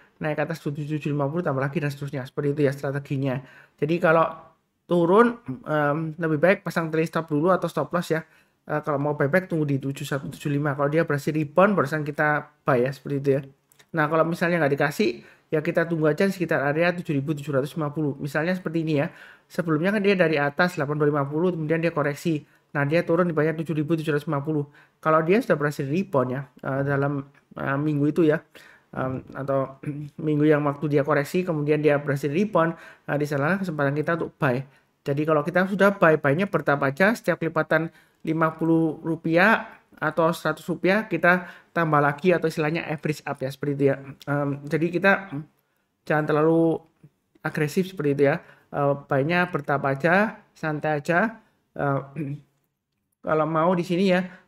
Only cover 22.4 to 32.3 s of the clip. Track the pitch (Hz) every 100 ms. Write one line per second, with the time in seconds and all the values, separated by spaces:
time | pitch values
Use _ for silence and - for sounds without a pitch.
22.4 | - _ _ 147 143 165 175 170 175 156
23.4 | 156 160 156 156 147 165 160 147 160 143
24.4 | 139 156 143 - _ _ 156 160 160 208
25.4 | 262 151 147 147 135 170 190 139 127 131
26.4 | 139 - - 135 139 139 143 143 139 _
27.4 | _ - 139 139 151 147 147 151 160 160
28.4 | - - - - _ - 131 131 - 139
29.4 | 135 135 131 - 147 143 147 - 156 147
30.4 | 151 147 147 139 156 143 139 143 139 180
31.4 | 180 151 147 151 147 143 147 139 147